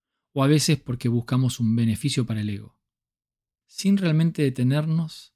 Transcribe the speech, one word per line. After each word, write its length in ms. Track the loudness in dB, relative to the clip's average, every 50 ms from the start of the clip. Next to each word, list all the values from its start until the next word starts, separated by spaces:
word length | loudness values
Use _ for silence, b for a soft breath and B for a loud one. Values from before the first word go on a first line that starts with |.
| _ _ _ _ _ _ -4
o 100 | 0 2
a 40 | 4
veces 300 | 4 4 4 2 0 0
porque 300 | -2 -6 -8 -4 -2 0
buscamos 540 | 0 0 0 0 0 0 0 0 0 0
un 120 | 0 0 2 2
beneficio 480 | 2 0 0 0 -2 -4 -2 -2 -2
para 160 | -2 -4 -4
el 80 | -4 -6
ego, 280 | -6 -8 -12 -16 _ _ _ _ _ _ _ _ _ _ _ _ _ _ _ _ _ _ _ _
sin 280 | -12 -4 0 2 2
realmente 460 | 2 2 2 2 2 2 0 0 0
detenernos 920 | -2 0 0 0 0 0 2 0 0 0 -2 -2 -2 -4 -8 -16 -20 -20 _